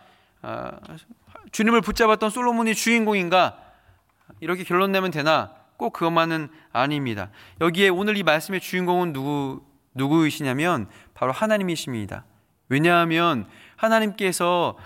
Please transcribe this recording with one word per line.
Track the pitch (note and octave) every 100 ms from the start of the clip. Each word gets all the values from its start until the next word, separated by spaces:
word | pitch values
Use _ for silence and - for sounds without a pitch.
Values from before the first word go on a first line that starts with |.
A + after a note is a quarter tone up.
| - _ _ _
어, | - A2+ B2 - - D#3+ - - _ - -
주님을 | - G#3+ A#3
붙잡았던 | G#3+ A3 A3 G#3+ A3
솔로몬이 | B3 B3 A#3 A3+
주인공인가? | G#3+ A3+ A#3 G#3+ G#3 F3 F#3 D3 - - _ _ _ _ _ - -
이렇게 | D#3+ F#3
결론 | F3+ F3 G3
내면 | F#3+ F#3
되나? | D3+ D3 D3+ G2 - _ -
꼭 | A#3
그것만은 | - E3+ E3 E3 D#3+ D3 - _
아닙니다. | A#2 C#3 D3 C3 G#2 F#2+ - - -
여기에 | E3 F3 G3
오늘 | F3+ G#3 G#3
이 |
말씀의 | D#3+ D#3 D#3 F#3+
주인공은 | - F3+ F3+ F3+ F3+
누구, | C3+ C#3 D3 C3+ C3+ - _ _
누구이시냐면 | B2+ C#3 D#3+ D#3 - C#3 C3 E3+ D#3 G2 - -
바로 | - B2+
하나님이십니다. | B2+ A3 G#3+ F#3 D#3+ - A#2 G2 G2 - _ _ _ -
왜냐하면 | C3+ E3 F3 E3 E3 E3+ C3 F#2+ - - -
하나님께서 | A3 A3+ G#3+ F#3+ F#3+ - F3 F3 C#3+ -